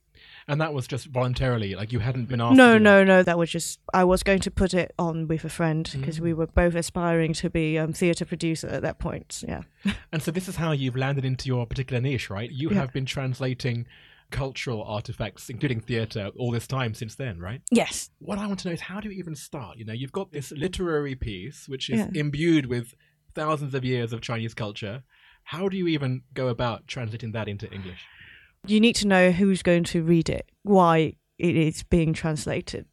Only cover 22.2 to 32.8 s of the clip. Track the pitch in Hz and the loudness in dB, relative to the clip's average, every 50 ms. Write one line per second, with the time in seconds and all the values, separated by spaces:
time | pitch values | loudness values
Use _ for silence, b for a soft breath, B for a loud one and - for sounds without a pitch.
22.2 | 147 147 139 143 165 170 160 151 135 120 123 120 117 - - _ _ _ _ _ | -2 -2 -2 0 2 4 4 4 2 0 -4 -4 -6 -8 -16 _ _ _ _ _
23.2 | _ _ - 160 151 156 156 143 147 131 135 135 127 127 127 120 117 113 120 110 | _ _ -8 -4 -2 -2 -2 -2 -2 -4 -4 -2 -2 0 0 -2 -2 -4 -6 -8
24.2 | - - 117 113 113 113 - - 110 104 107 - 113 98 110 131 - b b b | -6 -6 -6 -4 -4 -6 -6 -6 -8 -8 -8 -8 -8 -8 -10 -10 -14 b b b
25.2 | b b b b b - 147 170 196 190 190 190 175 170 156 143 139 127 127 131 | b b b b b -12 -8 -4 -4 -2 -2 0 0 0 0 0 0 -2 -4 -4
26.2 | _ _ - 135 131 127 117 120 123 120 107 - _ - - 135 120 107 113 113 | _ _ -8 -4 -4 -2 -2 -2 -2 -2 -2 -6 _ -12 -10 -8 -8 -8 -8 -8
27.2 | 123 110 104 113 104 104 101 98 95 - 98 98 95 92 90 - - B B B | -8 -8 -6 -6 -6 -6 -6 -8 -10 -12 -12 -12 -12 -12 -14 -16 -20 B B B
28.2 | B B B B B B B B - 202 214 214 226 233 - - 208 202 190 185 | B B B B B B B B -4 2 4 6 6 6 4 2 2 4 6 6
29.2 | 180 180 175 175 202 196 185 - - 180 175 170 170 - - 170 160 165 170 165 | 6 6 6 4 4 2 2 2 2 2 2 2 2 0 -2 -2 2 4 4 4
30.2 | 156 - - - - _ _ _ - 202 202 190 175 165 165 160 156 - - _ | 4 0 -2 -4 -6 _ _ _ 0 4 6 6 8 8 6 4 2 0 -2 _
31.2 | _ _ _ - 170 175 - 165 156 160 - - - - 180 175 160 160 156 - | _ _ _ 0 0 2 4 4 2 2 0 -4 -2 2 2 4 4 2 0 -2
32.2 | - 156 151 - - - - 175 - - - - | -2 -4 -4 -4 -4 -4 -6 -6 -6 -8 -10 -10